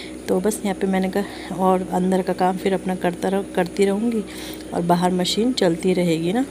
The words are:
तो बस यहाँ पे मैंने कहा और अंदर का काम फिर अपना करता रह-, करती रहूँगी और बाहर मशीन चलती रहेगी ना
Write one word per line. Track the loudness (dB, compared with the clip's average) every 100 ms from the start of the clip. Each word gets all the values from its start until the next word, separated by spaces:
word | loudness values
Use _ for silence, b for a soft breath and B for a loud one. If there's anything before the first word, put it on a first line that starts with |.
| B B -2
तो | 0
बस | 0 -2
यहाँ | -4
पे | -2 0
मैंने | 0 0
कहा | -2 -4 -8 -8 0
और | 4 4 2
अंदर | 0 2 2
का | 0
काम | 2 2 2
फिर | 0
अपना | 0 -2
करता | -2 -2 -2 -2
रह-, | -2 -2
करती | -2 -2 2
रहूँगी | 2 2 0 -2 -4 B B B -6
और | -4
बाहर | 2 2 4
मशीन | 2 0 0 0
चलती | 2 2 2 2
रहेगी | 2 2 2 0
ना | 0 -2